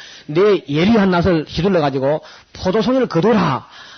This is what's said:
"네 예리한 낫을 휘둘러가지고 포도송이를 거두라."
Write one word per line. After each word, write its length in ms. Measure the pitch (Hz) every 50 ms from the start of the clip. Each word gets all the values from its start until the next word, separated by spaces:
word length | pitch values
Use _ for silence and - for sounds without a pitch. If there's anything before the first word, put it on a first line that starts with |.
| - - - - -
"네 380 | - 147 175 202 214 196 160 - -
예리한 420 | 143 151 175 214 233 214 196 190
낫을 360 | 180 175 170 196 175 160 143 -
휘둘러가지고 760 | - - 160 202 190 170 147 143 135 135 131 139 151 151 - - - - - _ -
포도송이를 520 | - - 185 185 220 185 226 262 262 240 170
거두라." 580 | - 165 175 220 240 202 175 151 131 113 - - - - - - -